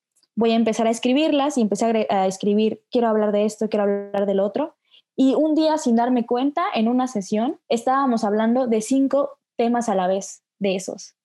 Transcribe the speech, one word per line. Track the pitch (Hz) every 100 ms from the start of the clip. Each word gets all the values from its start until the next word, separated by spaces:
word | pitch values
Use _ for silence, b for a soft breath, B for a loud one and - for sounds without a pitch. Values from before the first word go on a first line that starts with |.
| _ _ _ -
voy | 226
a | 226
empezar | 226 214 226
a |
escribirlas", | 233 247 262 311 294 277 285
y |
empecé | 220 196
a | 226
agre-, | 220 -
a | 202 190
escribir, | 190 208 208 220 214 _
"Quiero | 247 233
hablar | 214 214
de | 208
esto, | 214 214 220
quiero | 214
hablar | 202 202 202 202 202
del | 196
otro". | 202 202 320 - b b _ -
Y | 262
un | 254 311
día, | 302 311 311
sin | 269 233
darme | 240 254 233
cuenta, | 247 269 294 359
en | 240 220
una | 254 254
sesión, | 220 185 214 240 392 -
estábamos | 240 240 262 277 226
hablando | 220 214 220 240 254
de | 220
cinco | 214 269 269 269 277 - _ -
temas | 233 240 226
a | 190
la | 180
vez | 190 190 - _ _
de | 196 190
esos. | 185 - - _